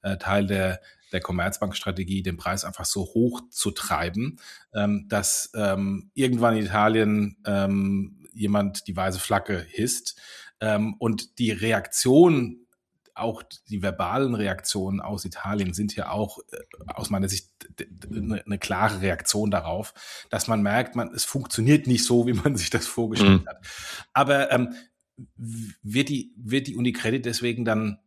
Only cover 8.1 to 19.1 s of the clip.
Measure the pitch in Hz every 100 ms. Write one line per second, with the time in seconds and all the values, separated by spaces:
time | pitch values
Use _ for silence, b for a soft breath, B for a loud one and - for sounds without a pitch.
8.1 | - - - 101 104 101 95 - 92 95
9.1 | 92 - 101 - 95 82 - 117 - -
10.1 | - B B B _ 110 107 110 101 117
11.1 | 104 - - 117 101 110 110 - - 127
12.1 | 135 175 151 120 - _ _ _ _ _
13.1 | - 110 113 - - _ 104 95 85 87
14.1 | 117 135 117 101 92 - 101 95 98 -
15.1 | 101 92 - 98 104 92 87 104 - -
16.1 | 104 107 - - - - - - - -
17.1 | 98 95 92 - _ - - - 87 -
18.1 | - 104 107 - 101 - 92 107 98 95